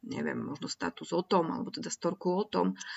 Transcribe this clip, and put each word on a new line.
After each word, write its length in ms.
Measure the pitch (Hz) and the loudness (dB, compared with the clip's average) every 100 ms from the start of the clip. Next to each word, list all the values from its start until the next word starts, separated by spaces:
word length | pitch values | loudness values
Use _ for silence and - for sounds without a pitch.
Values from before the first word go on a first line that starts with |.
| - | -8
neviem, 320 | - 151 120 | -2 -2 -2
možno 240 | - 147 - | -4 -6 -6
status 480 | - 175 - - | -4 -4 -4 -2
o 80 | 175 | 0
tom, 320 | - 185 165 | 4 4 4
alebo 160 | - 185 | 0 -4
teda 180 | - - | -6 -6
storku 460 | - 170 - 180 | -2 -2 0 2
o 100 | 180 | 2
tom, 300 | 208 180 185 190 - | 2 2 2 0 -6